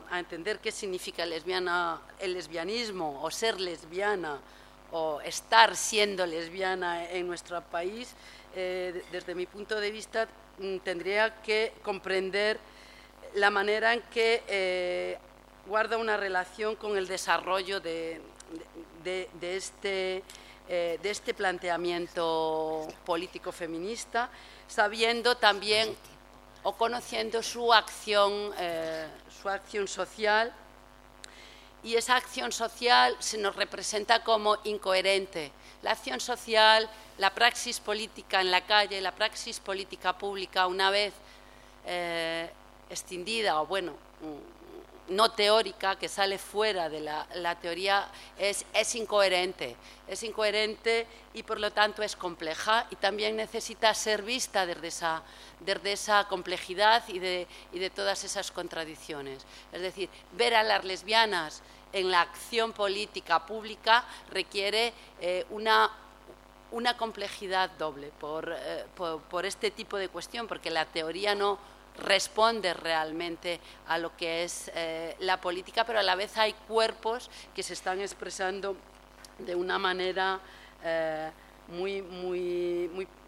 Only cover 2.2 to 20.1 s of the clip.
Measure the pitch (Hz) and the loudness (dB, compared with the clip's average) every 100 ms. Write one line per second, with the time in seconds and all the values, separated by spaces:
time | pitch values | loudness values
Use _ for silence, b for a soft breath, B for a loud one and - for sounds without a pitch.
2.2 | 190 180 156 165 175 233 226 190 156 139 | -4 -4 -6 -6 -4 -2 -4 -4 -4 -4
3.2 | 156 - 226 190 180 160 160 180 202 202 | -6 -2 0 0 -2 -6 -8 -2 0 0
4.2 | 160 139 - B B B - 165 160 147 | -2 -6 -10 B B B -8 -4 -2 -2
5.2 | 170 - - 226 220 175 - 214 208 190 | -6 -8 6 10 10 8 0 2 2 2
6.2 | 175 160 165 185 185 185 180 170 170 180 | -2 -2 -4 -2 0 0 0 -2 -4 -4
7.2 | 180 170 - 175 165 170 180 220 247 - | -4 -6 -6 -8 -6 -4 -4 -6 -12 -16
8.2 | B B B 185 185 185 180 175 - 175 | B B B -6 -4 -2 -4 -6 -8 -10
9.2 | 175 175 180 208 202 214 208 214 - 226 | -6 -6 -6 -8 -6 -2 -2 -4 -6 -4
10.2 | 220 - - - 196 190 190 175 175 202 | -4 -6 -20 -10 -6 -4 -4 -4 0 2
11.2 | 220 220 - 214 220 - - 196 185 190 | 2 0 0 0 0 -4 -6 -4 0 0
12.2 | 190 196 214 220 - B B B B - | 0 0 0 0 -6 B B B B -20
13.2 | - 202 202 202 202 214 220 233 - 240 | -6 2 4 4 2 4 4 2 0 2
14.2 | 226 233 - 196 185 180 180 180 180 180 | 4 4 2 0 2 0 0 -2 -4 -6
15.2 | - - - - - 214 220 226 226 208 | -12 -20 -20 -18 -2 0 2 0 0 0
16.2 | 196 185 180 - 214 220 214 202 185 185 | 0 -2 -2 -4 -4 -4 -2 -2 -2 -2
17.2 | - 170 - 190 185 196 170 165 165 165 | 0 0 2 0 0 -4 -4 -6 -6 -8
18.2 | 160 - - 165 165 - 165 170 165 185 | -14 -20 -14 -14 -14 -18 -18 -10 -6 -4
19.2 | 185 170 175 190 - - 196 190 185 | -6 -8 -6 -6 -6 -6 -4 0 0